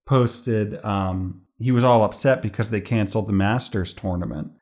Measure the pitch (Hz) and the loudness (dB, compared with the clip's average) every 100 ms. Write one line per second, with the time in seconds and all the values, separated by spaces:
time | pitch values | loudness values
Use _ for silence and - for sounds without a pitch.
0 | - 135 120 - 123 107 104 107 107 98 | 0 2 2 -2 -2 -2 -2 -6 -4 -2
1 | 95 92 92 90 _ - 120 123 127 117 | -2 -4 -6 -10 _ -4 0 4 6 6
2 | 104 - 139 131 107 - 107 104 - 113 | 4 2 2 2 0 -4 -2 -4 0 0
3 | 101 110 104 98 98 123 - 101 87 - | 0 -2 0 2 2 0 -2 -4 -6 -6
4 | 95 87 85 73 - - | -4 -4 -4 -8 -10 -14